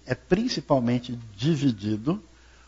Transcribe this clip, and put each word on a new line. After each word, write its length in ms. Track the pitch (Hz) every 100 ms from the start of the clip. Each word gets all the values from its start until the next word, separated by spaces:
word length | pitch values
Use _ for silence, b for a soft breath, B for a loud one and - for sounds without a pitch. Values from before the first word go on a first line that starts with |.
| -
é 80 |
principalmente 1040 | 127 - 185 240 - - 139 117 123 - 120 113 101
dividido 840 | 131 156 135 107 101 107 117 202 - b b b